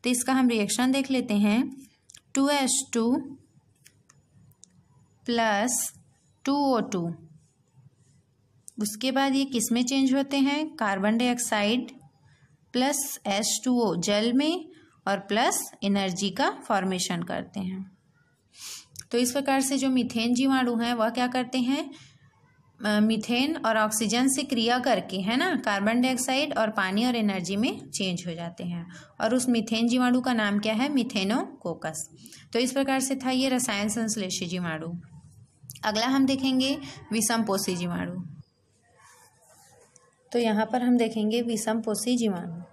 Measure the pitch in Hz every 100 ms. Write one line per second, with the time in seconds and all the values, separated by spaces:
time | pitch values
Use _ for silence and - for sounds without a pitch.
0 | 240 247 - 262 254 226 202 - 254 269
1 | 269 254 - 208 208 220 294 - - _
2 | _ - _ - 277 285 262 - - 233
3 | 226 269 - - _ _ _ _ - _
4 | _ - _ _ - _ - _ _ _
5 | _ _ - 233 226 202 240 - - -
6 | _ _ _ _ - 277 277 240 - 185
7 | 170 165 - - _ _ _ _ - _
8 | _ _ _ _ _ _ - - 208 -
9 | 262 262 277 269 269 247 - 233 247 269
10 | 269 269 277 277 269 285 311 - 214 196
11 | 202 226 247 240 - 214 208 254 - -
12 | - _ _ _ _ _ _ 247 262 285
13 | - - 208 196 220 - 254 247 220 170
14 | 170 208 226 254 302 359 - - - _
15 | - 196 196 208 285 - - - 196 202
16 | 190 180 196 190 311 415 - 202 185 185
17 | - 175 175 185 - 196 185 190 190 _
18 | _ _ _ _ _ - - - - -
19 | - 240 247 285 269 269 269 277 269 254
20 | 247 226 233 247 269 262 247 233 233 240
21 | 220 240 247 254 247 262 247 285 302 -
22 | - - - _ _ _ _ _ 208 214
23 | 214 220 - 240 285 320 226 220 214 214
24 | 220 240 262 262 285 233 226 247 262 202
25 | 175 190 190 247 359 320 226 196 208 233
26 | 254 247 254 262 302 277 220 208 190 196
27 | 247 233 208 190 175 196 262 415 - -
28 | 190 175 180 165 170 170 175 175 170 -
29 | - - 226 254 254 233 220 220 233 254
30 | 247 247 254 233 208 202 214 220 277 285
31 | 226 208 190 247 370 - 180 160 160 156
32 | - - - - - 233 254 262 269 269
33 | 262 269 262 262 262 254 247 202 208 226
34 | 226 220 185 180 175 180 175 156 165 175
35 | - - - - - _ - - 214 214
36 | 240 269 269 269 269 262 262 285 - -
37 | - 220 220 226 208 196 196 175 175 175
38 | 175 180 - - - _ _ _ _ _
39 | - - - _ _ - - - _ -
40 | _ _ _ 240 226 208 220 247 247 240
41 | 226 226 214 233 233 220 220 226 220 208
42 | 247 247 226 180 175 170 -